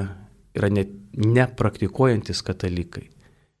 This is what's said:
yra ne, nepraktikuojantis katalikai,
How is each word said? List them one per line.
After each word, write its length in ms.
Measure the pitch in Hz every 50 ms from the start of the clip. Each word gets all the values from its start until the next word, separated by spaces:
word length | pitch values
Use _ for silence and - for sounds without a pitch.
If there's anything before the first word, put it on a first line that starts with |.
| 98 98 92 - - - - _ _ _ -
yra 160 | - 104 101
ne, 160 | 101 101 95 - - - - - - -
nepraktikuojantis 1300 | 104 110 117 127 127 123 - - 110 104 - - 104 95 - - 131 131 117 101 - - 87 - -
katalikai, 640 | - 92 - - 92 87 87 85 - - - - - - _ - - _ _ _ _ _ _